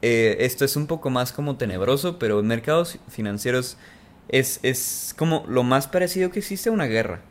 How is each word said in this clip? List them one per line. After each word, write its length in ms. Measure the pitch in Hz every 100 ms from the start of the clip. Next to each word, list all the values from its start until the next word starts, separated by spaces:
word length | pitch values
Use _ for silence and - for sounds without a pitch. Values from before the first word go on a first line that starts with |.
Eh, 380 | 117 117 113 104
esto 240 | 127 127
es 100 | 139
un 140 | 147 147
poco 220 | 160 139
más 200 | 127 127
como 260 | - 147 135
tenebroso, 640 | 117 92 101 139 180 175
pero 220 | 113 104
en 60 | 104
mercados 500 | 117 117 160 170 - -
financieros 680 | - 107 101 123 127 127 - - - - - -
es, 300 | 131 127 -
es 500 | 127 127 - - - -
como 280 | 160 160 -
lo 160 | 127
más 240 | 123 131 139
parecido 440 | 185 180 185 185
que 80 | 208
existe 280 | - 196 -
a 20 |
una 140 | 220 139
guerra 340 | 110 110 87 -